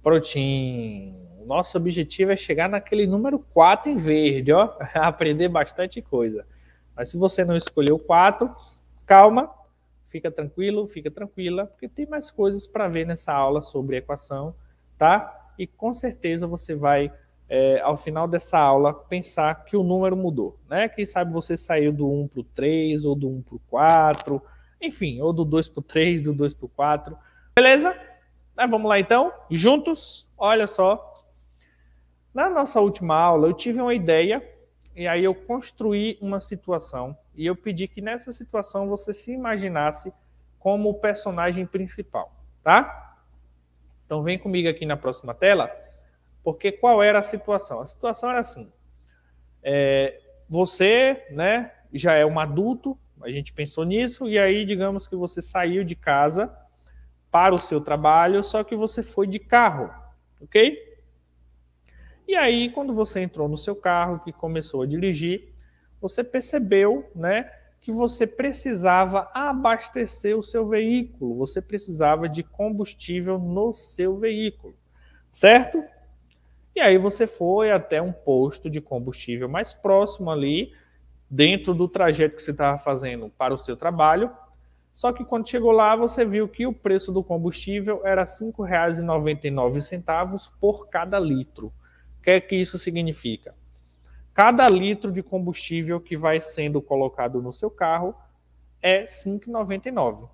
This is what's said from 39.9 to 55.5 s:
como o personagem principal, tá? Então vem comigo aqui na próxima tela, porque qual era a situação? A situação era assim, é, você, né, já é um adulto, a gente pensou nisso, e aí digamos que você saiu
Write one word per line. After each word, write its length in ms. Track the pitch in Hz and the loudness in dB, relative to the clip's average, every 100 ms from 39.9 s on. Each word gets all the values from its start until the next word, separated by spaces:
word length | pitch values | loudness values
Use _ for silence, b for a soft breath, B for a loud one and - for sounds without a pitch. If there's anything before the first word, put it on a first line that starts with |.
| 151 185 _ _ _ _ _ | -4 -16 _ _ _ _ _
como 320 | 190 202 208 | -2 0 -2
o 40 | |
personagem 720 | 208 208 208 202 175 175 180 180 | -2 -2 -2 -6 -2 -2 -2 -6
principal, 680 | 190 185 - - 107 - _ - _ | -6 -8 -10 -8 -8 -8 _ -20 _
tá? 540 | 156 202 277 - - _ _ _ _ _ _ _ _ _ _ | 4 4 4 -12 -20 _ _ _ _ _ _ _ _ _ _
Então 180 | 151 | -4
vem 160 | 156 185 | -2 -4
comigo 300 | 196 180 165 | -2 0 0
aqui 160 | 160 156 | -2 -6
na 100 | 143 | -4
próxima 380 | 131 127 127 | -4 -6 -12
tela, 360 | 117 185 190 120 - b b b b b _ | 2 4 4 2 -6 b b b b b _
porque 280 | - 156 202 | -6 -4 -6
qual 320 | 196 240 220 | 2 4 6
era 160 | 208 208 | 6 4
a 40 | |
situação? 580 | 208 202 - 202 - 117 | 0 -8 -4 -4 -4 -12
A 60 | 135 | -12
situação 420 | - 240 214 240 | -8 -8 -4 -4
era 100 | 247 | -4
assim, 320 | 233 - 107 _ _ _ _ _ _ _ _ _ | -6 -12 -20 _ _ _ _ _ _ _ _ _
é, 580 | 139 143 139 135 135 - _ _ _ | -4 0 2 2 0 -4 _ _ _
você, 800 | 160 185 - 190 233 262 269 - | -2 -2 2 4 4 4 0 -8
né, 420 | 143 175 233 240 _ _ | -4 0 0 -4 _ _
já 200 | 139 170 | -4 2
é 120 | 156 151 | 4 4
um 140 | 160 | 2
adulto, 580 | 151 147 214 254 269 262 _ _ | -2 -2 -2 -4 -8 -10 _ _
a 80 | 123 | -12
gente 220 | 139 147 | -10 -10
pensou 320 | - 147 - | -10 -8 -6
nisso, 460 | 165 208 247 247 254 | -2 -2 -2 -6 -2
e 100 | 208 | 2
aí 240 | 196 208 | 4 2
digamos 440 | 202 196 196 196 - | -2 -2 -2 -6 -8
que 80 | 185 | -8
você 260 | 180 - | -6 -8
saiu 420 | - | -6